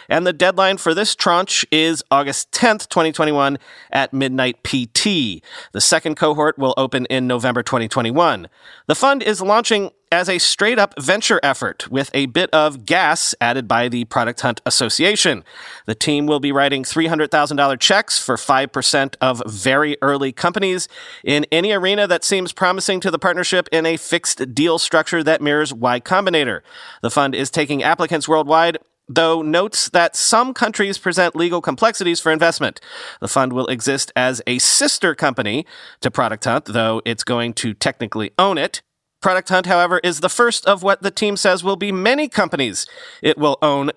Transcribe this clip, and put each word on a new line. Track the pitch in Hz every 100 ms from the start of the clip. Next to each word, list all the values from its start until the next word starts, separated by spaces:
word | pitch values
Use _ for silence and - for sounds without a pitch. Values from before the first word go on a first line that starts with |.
| -
and | 147 180
the |
deadline | 156 185 185 190 196
for | 170 165
this | 214 -
tranche | 190 175 190 - -
is | 156 160 156 -
August | 139 139 135 -
tenth, | - 247 208 -
twenty | 180 160
twenty-one, | 151 151 143 139 143 - - -
at | 135 135
midnight | 135 135 131 127 -
P | - 135 120
T. | - 214 180 117 82 - - -
The | 101
second | - 160 160 151
cohort | 151 151 151 151
will | 135 127
open | 131 135 131
in | 131 127
November | 123 123 120
twenty | 113 127 113
twenty-one. | 135 113 135 170 110 85 _ - - -
The | -
fund | 269 277
is | 214 196
launching | 190 220 226 214 196 - -
as | 170 180
a | 180
straight-up | - - 208 233 202 -
venture | 135 202 - 196
effort | 143 131 107 - -
with | 131 139
a | 139 139
bit | 143 185
of | 156 151 139 107
gas | 170 160 165 - -
added | 120 127 113
by | 120 123
the | 120 117
Product | 127 117 123
Hunt | 131 117 -
Association. | - 117 - 175 208 185 110 - - - - -
The | 110
team | - 147 147
will | 147
be | 139
writing | 139 139 139 123
three | 165 165
hundred | 160 151
thousand | 156 147 143
dollar | 143 131
checks | - 202 220 -
for | - 117
five | - 135 139
percent | 135 - 147 135 -
of | 131 120 104
very | 104 120 135 151 143
early | 135 143 135
companies | - 175 196 196 185 - - - - -
in | 147 147
any | 160 196
arena | 208 185 208 202
that | 170
seems | - 196 180
promising | - 185 190 196 185
to | 190
the | 160
partnership | 185 175 175 185 175
in | 160 165
a | 165
fixed | - 170 - - 131 120
deal | 165 160
structure | - 160 156 170
that | 151 160
mirrors | 147 147 151
Y | 120 123 123
Combinator. | - 185 196 160 131 85 - - - -
The | 117
fund | 147 139 131
is | 139
taking | - 147 143
applicants | 131 170 160 165 143
worldwide, | 156 143 160 170 156 _ _ -
though | 135 165 165
notes | 156 165 208 - -
that | 180 170 -
some | - 226 254
countries | 254 226 220 196 190
present | 185 180 175 160
legal | 170 170
complexities | 156 135 226 220 175 170
for | 165
investment. | 160 170 - 127 - - - - -
The | -
fund | - 127
will | 123 -
exist | 123 135 135 - -
as | 127 120 120
a | 123
sister | - - 285 - 175
company | 151 151 117 107 123 - - - -
to | 131
Product | 131 120 110 123
Hunt, | 123
though | - 110 113 113
it's | 117 113 -
going | 120 120 113
to | 113
technically | 104 143 - 113 110 104 -
own | 196 165
it. | 165 - - _ _ _
Product | 185 185 -
Hunt, | 185 180
however, | 175 175 180
is | 180 151
the | 175
first | - 240 - -
of | 196
what | 190 190
the | 196
team | - 208 202
says | 202 180
will | 180 190
be | 202
many | 185 202 277 302
companies | - 180 156 123 87 - - - -
it | - 147
will | 147 135
own, | 151 139 139